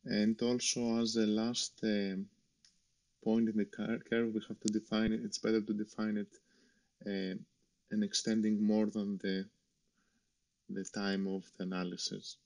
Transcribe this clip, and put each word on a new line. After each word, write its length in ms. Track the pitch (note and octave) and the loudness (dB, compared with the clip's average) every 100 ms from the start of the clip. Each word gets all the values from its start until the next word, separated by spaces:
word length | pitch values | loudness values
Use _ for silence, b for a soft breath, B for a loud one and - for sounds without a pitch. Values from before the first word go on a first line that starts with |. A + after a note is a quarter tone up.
And 360 | - G#2 G#2+ A2+ | 0 2 2 2
also, 560 | A#2+ B2 - B2+ A#2+ A2+ | 2 2 0 0 0 2
as 140 | A2+ | 2
the 120 | A2+ G#2+ | 2 4
last, 460 | G#2+ A2+ A#2+ - - | 2 0 -2 -4 -2
um, 440 | A2 G#2 G2 F#2+ G2+ _ _ _ - _ _ _ _ _ | 0 0 0 -4 -8 _ _ _ -20 _ _ _ _ _
point 240 | A2+ A2+ A2+ | 2 2 2
in 80 | G#2+ | 0
the 80 | |
cur-, 380 | G2+ - G#2+ A#2 - | -2 -4 -4 -4 0
curve, 240 | A#2 A#2 | 0 0
we 80 | G#2+ - | -2 -6
have 120 | A2 | -2
to 120 | G#2+ | 0
define 400 | G#2+ - A2 A2 | 0 0 0 2
it. 80 | A2 | 0
It's 140 | A2+ - | -4 -2
better 220 | A2 A2 | 2 2
to 120 | G#2+ | 0
define 460 | G#2 G#2+ - G#2+ G#2 | -4 -4 -4 -2 -2
it, 140 | G2+ - b b b b b _ G#2 | -4 -12 b b b b b _ -6
uh, 320 | G2 F#2+ F#2 - _ _ _ _ | -4 -4 -6 -12 _ _ _ _
and 140 | G#2+ | -2
extending 580 | G#2 - - A2 G#2+ G#2 | 0 0 0 2 2 2
more 240 | G#2 G#2+ G#2+ | 4 4 2
than 320 | G#2+ G2+ F#2+ | 0 -4 -2
the, 280 | G2 F#2+ G2 _ _ _ _ _ _ _ _ _ _ _ - | -2 -2 -4 _ _ _ _ _ _ _ _ _ _ _ -10
the 160 | G2 | -8
time 420 | F#2+ G#2 G2 G2 G2 | -6 -2 0 0 0
of 160 | F#2+ - - | -4 -8 -8
the 80 | |
analysis. 720 | F#2 F#2 F2+ F2+ - G2 - - | -4 -2 -4 -4 -6 -6 -10 -18